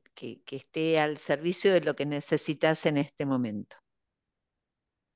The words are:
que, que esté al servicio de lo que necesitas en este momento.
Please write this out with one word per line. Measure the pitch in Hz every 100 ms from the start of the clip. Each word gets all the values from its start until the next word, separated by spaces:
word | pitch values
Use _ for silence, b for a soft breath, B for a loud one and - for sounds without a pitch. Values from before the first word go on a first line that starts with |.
| _
que, | - 120 113
que | - 135
esté | - - 160 160
al | 151 147
servicio | - 147 165 185 202
de | 185
lo | 156 135
que | 143
necesitas | 147 - 156 - 147 156 160 170
en | 147
este | 143 - 143
momento. | 131 123 104 - - _ _ _ _ _ _ _ _ _ _ _ _ _